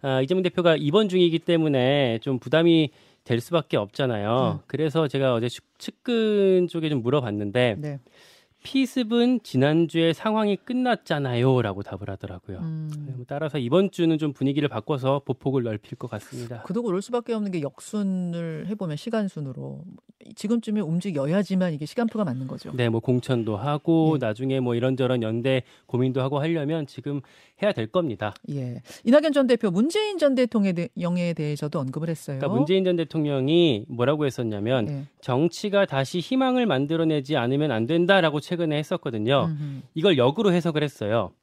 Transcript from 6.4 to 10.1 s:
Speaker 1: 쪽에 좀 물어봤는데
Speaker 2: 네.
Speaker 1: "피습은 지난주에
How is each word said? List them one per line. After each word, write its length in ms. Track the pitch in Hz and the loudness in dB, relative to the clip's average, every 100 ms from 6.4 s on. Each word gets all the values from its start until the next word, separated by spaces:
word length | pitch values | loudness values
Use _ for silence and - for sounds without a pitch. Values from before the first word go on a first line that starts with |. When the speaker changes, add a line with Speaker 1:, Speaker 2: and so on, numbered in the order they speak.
| 196 185 175 | 4 4 2
Speaker 1:
쪽에 180 | 170 156 | -2 -2
좀 120 | 143 | 0
물어봤는데 720 | 113 143 123 104 104 113 123 101 | 2 0 0 -4 -2 2 2 0
Speaker 2:
네. 220 | 147 139 _ _ - - _ _ | -6 -10 _ _ -20 -20 _ _
Speaker 1:
"피습은 760 | - 269 254 262 220 240 240 247 | -4 -2 0 0 0 2 4 2
지난주에 720 | - 127 139 160 165 165 165 | 0 2 4 4 2 2 2